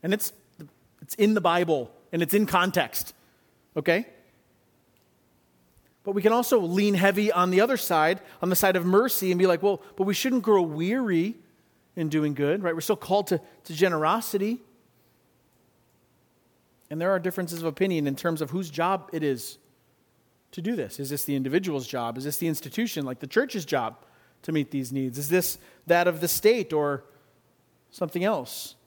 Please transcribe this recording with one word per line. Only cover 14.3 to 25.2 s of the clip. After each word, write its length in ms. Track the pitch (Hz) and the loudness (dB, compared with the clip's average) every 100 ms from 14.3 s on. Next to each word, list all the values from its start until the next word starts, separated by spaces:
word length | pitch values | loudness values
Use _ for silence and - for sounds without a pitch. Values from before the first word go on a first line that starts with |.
| 202 202 240 - _ _ _ _ _ _ _ _ _ _ _ _ _ _ _ _ _ _ _ _ _ _ | -2 -2 -4 -10 _ _ _ _ _ _ _ _ _ _ _ _ _ _ _ _ _ _ _ _ _ _
And 120 | 151 | -4
there 100 | 175 | -2
are 80 | 190 | 0
differences 400 | 175 175 175 170 | -2 -4 -6 -4
of 60 | 165 | -6
opinion 420 | 147 190 170 143 | -2 0 2 0
in 80 | 135 | -2
terms 260 | 175 160 | -2 -2
of 100 | 151 | -4
whose 180 | 170 180 | -4 -6
job 400 | 143 170 190 - | -2 0 -2 -4
it 100 | 165 | -4
is 360 | 151 127 - - _ _ _ _ _ _ _ _ _ | -2 -2 -6 -16 _ _ _ _ _ _ _ _ _
to 100 | - | -8
do 160 | 175 233 | -4 -4
this. 240 | 110 - | -4 -6
Is 80 | 135 | -8
this 160 | 143 - | -6 -2
the 100 | 139 | -2
individual's 500 | 131 160 185 147 127 | 0 -2 0 -6 -6
job? 320 | 131 117 117 | -6 -6 -6
Is 60 | |
this 140 | 139 147 | -8 -4
the 100 | 165 | -4
institution, 580 | 151 139 165 226 - 135 | -4 -6 -6 -4 -4 -8
like 140 | 127 | -8
the 80 | 135 | -2
church's 380 | - 262 214 147 | 0 0 -4 -4
job, 320 | 139 113 120 - _ _ _ | -2 -2 -8 -20 _ _ _
to 100 | - | -4
meet 180 | 160 139 | -4 -2
these 220 | 143 127 | -6 -6
needs? 240 | 135 131 | -4 -6
Is 100 | 123 | -6